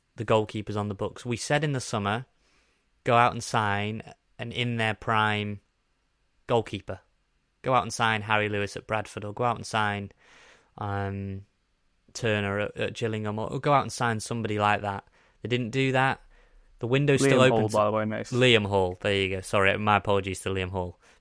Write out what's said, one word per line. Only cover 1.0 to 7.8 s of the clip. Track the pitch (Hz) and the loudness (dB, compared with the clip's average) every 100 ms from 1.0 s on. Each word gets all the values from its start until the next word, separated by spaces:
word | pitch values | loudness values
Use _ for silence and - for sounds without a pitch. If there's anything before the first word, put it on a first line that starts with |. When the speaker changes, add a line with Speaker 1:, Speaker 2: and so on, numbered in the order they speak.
| 104 - 120 | -8 -8 -8
Speaker 1:
We | 117 | -6
said | - 147 | -2 0
in | 151 | 0
the | 131 | -4
summer, | - 110 101 117 - _ _ _ _ _ _ _ | -4 -4 -2 -4 -6 _ _ _ _ _ _ _
Go | 131 117 | 2 4
out | 120 | 4
and | 117 | 2
sign | - 117 104 101 104 110 - - _ - | -2 0 0 0 -2 -6 -12 -20 _ -12
an | 117 | -8
in | 120 120 117 | -4 -4 -2
their | 110 | -2
prime | 107 - 110 107 104 104 101 _ _ _ _ _ _ _ _ - | -2 0 2 2 0 -4 -8 _ _ _ _ _ _ _ _ -2
goalkeeper. | 117 - 98 - 95 _ _ _ _ _ _ | 0 0 -8 -10 -14 _ _ _ _ _ _
Go | - | 0
out | 123 | 0